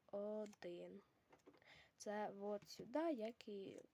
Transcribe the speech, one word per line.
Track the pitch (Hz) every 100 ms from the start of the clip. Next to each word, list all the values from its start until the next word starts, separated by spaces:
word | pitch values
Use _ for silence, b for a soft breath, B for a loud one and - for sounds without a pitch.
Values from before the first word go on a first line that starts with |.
| -
один. | 202 208 214 208 208 180 175 175 196 - _ _ - - - B B B -
Це | 208 208 208 196
от | 202 202 -
сюди, | - 196 285 339
як | 247 220 - -
і | 202 190 - -